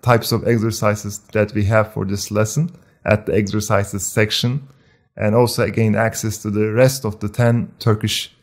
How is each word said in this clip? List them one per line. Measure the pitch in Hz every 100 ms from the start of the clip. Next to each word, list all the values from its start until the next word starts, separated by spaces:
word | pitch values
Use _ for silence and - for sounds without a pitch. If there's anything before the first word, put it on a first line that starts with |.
types | - 117 -
of | 113 -
exercises | 117 113 107 107 104 104 101 _
that | 107 104
we | 107 101
have | 110 107
for | - 98
this | 101 -
lesson | 104 110 - 170 - _ _ -
at | 104 -
the | 104
exercises | 101 104 104 104 101 101 -
section, | - 107 - 123 139 - _ _ _ _ -
and | 104 113
also | 120 - 113
gain | 104 110 104
access | 113 110 110 104
to | 110
the | 104 107
rest | 110 131 135 110
of | 104
the | 104
ten | 104 120 120 - -
Turkish | - 107 107 - - _